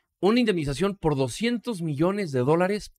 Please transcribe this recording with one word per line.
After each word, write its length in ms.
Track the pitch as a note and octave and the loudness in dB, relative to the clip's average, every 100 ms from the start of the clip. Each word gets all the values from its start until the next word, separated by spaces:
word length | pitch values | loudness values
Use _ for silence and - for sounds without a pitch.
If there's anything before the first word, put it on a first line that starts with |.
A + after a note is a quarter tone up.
| _ _ | _ _
una 180 | F#3 A#3+ | 2 4
indemnización 560 | A3+ F3 C#3+ C#3 F#3+ F#3+ | 2 0 -2 -2 -2 0
por 200 | D#3+ C#3 | 0 0
doscientos 680 | B2+ - A#3 A#3+ B3 F#3+ | -2 -2 -2 -2 -6 -6
millones 500 | E3 C#3 F3 G3+ F3+ | -6 0 0 0 -2
de 80 | C3 | 0
dólares 520 | B2 E3 F#3 G#3 - | 2 2 2 -2 -8